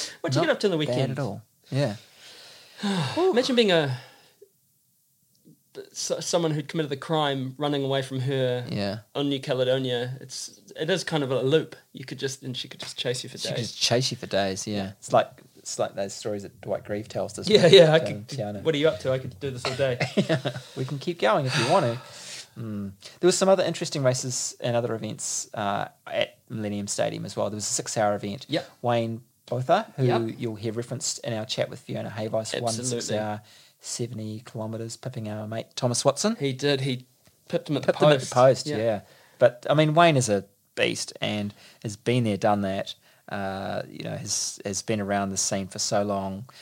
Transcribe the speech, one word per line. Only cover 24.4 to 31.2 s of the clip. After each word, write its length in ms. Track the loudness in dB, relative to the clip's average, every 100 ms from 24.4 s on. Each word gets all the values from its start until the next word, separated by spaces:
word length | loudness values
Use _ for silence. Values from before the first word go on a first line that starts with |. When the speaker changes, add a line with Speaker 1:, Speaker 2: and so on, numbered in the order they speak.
| -6 -4
Speaker 2:
and 160 | 0 0
other 180 | 0
events, 560 | -4 -6 -8 -6 -6 -6
uh, 360 | -4 -2 -2 -4 _ -6
at 320 | -2 -2 -4 -12
Millennium 380 | -6 -4 -4 -6
Stadium 380 | -2 -4 -4 -8
as 100 | -4
well. 140 | -4
There 60 | -4
was 80 | -4
a 40 |
six-hour 400 | -4 -4 0 2
event. 320 | 0 -4 -10 -4
Speaker 1:
Yep. 220 | -6 -6 -6
Speaker 2:
Wayne 400 | 0 0 0 -6 -12 _ -6
Botha, 460 | -4 2 0 0 0
who 80 | 2
Speaker 1:
Yep. 160 | 2 0 -4
Speaker 2:
you'll 160 | -6
hear 180 | -4 -6
referenced 460 | -4 -6 -6 -6
in 160 | -6